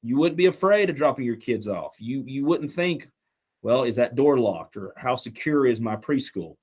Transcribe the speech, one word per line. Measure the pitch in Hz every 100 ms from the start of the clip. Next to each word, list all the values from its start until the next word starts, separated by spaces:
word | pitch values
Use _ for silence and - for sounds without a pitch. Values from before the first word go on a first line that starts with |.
You | 113 135
wouldn't | 165 160
be | 180
afraid | 180 190 208 196
of | 139
dropping | 147 131
your | 120 113
kids | - 110 101
off. | 90 71 -
You, | 110 135 131
you | 135
wouldn't | 139 170 147
think, | 180 180 151 - _ _ _ _ _
Well, | 101 123
is | 123 113
that | 120 120
door | 143 135
locked? | 113 85 82 -
or, | 95 -
How | 127 123
secure | - 110 - 147 131
is | 113
my | 113 107
preschool? | - 143 127 - 82 76